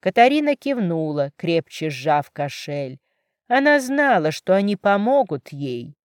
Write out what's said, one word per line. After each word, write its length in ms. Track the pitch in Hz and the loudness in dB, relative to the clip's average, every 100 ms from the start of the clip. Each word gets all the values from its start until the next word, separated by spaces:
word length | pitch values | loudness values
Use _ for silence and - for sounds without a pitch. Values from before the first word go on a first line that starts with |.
Катарина 540 | - 190 240 294 294 | -2 4 4 4 0
кивнула, 760 | 285 277 262 190 165 156 147 139 _ | -2 -2 -2 -2 -2 -2 -2 -4 _
крепче 520 | 165 165 151 - 156 | -2 -2 -2 -8 -8
сжав 420 | 135 139 151 143 | -6 0 0 0
кошель. 680 | - 143 - - 143 135 135 _ _ _ _ _ | -6 -8 -8 -10 -8 -8 -12 _ _ _ _ _
Она 320 | 247 277 294 | 2 4 2
знала, 520 | 254 277 285 214 156 | 2 0 2 2 2
что 220 | 151 - | -4 0
они 220 | 190 202 202 | 0 2 0
помогут 720 | 202 202 214 277 233 143 - | 0 0 2 0 0 -4 -10
ей 460 | 143 139 123 120 147 | -10 -8 -8 -10 -18